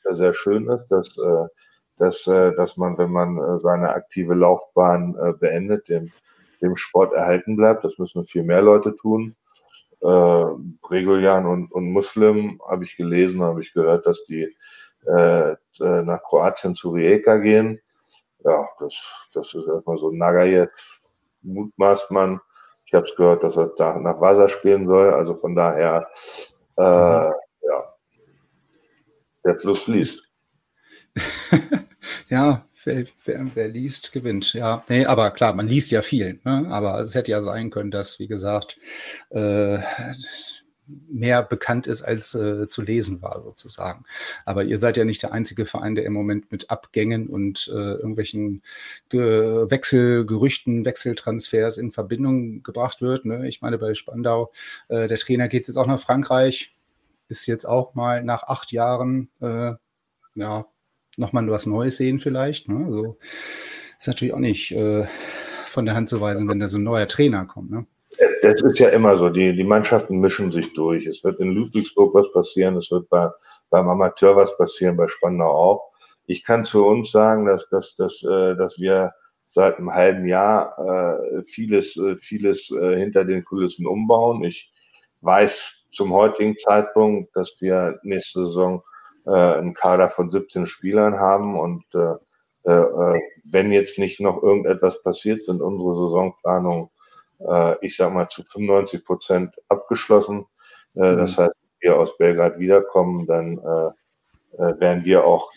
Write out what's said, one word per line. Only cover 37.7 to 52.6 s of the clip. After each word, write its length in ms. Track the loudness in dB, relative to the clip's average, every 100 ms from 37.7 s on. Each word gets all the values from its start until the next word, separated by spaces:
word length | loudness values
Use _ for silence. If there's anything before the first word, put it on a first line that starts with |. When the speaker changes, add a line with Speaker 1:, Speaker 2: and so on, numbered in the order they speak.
Speaker 2:
können, 200 | -8 -8
dass, 300 | -8 -8 -12
wie 80 | -10
gesagt, 500 | -8 -4 -4 -6 -16 -20 -18 -16 -18 -12
äh, 480 | -4 -2 0 0 -2 -6 -10 -10 -14 -16 -16 -18 -20 _ _ -20
mehr 560 | -20 -12 -4 0 2
bekannt 460 | 0 -4 -4 -4 -4
ist, 140 | -6
als, 320 | -6 -6 -6
äh, 340 | -6 -4 -4 -8
zu 140 | -8
lesen 380 | -4 -4 -4 -8
war, 200 | -10 -12
sozusagen. 600 | -16 -18 -18 -12 -12 -12 -18 -16 -14 -12
Aber 180 | -6 -4
ihr 160 | -2 0
seid 180 | 0 0
ja 80 |
nicht 180 | -2 -2
der 100 | -6
einzige 340 | -6 -6 -6 -8
Verein, 300 | -8 -6 -6
der 80 |
im 80 | -4
Moment 400 | -4 -4 -6 -8
mit 180 | -14 -10
Abgängen 580 | -12 -8 -4 -2 -4 -6
und, 400 | -6 -6 -6 -8
äh, 260 | -8 -6
irgendwelchen 680 | -8 -8 -6 -8 -6 -8 -8 -14 -20 -20 -20 _
Ge-, 600 | -2 2 2 2 0 0
Wechselgerüchten, 1160 | -2 2 4 4 2 0 0 0 0 -4 -4
Wechseltransfers 960 | -2 -4 -6 -6 -6 -8 -4 -2 -2 -4
in 120 | -8
Verbindung 720 | -8 -8 -4 -2 -2 -4 -10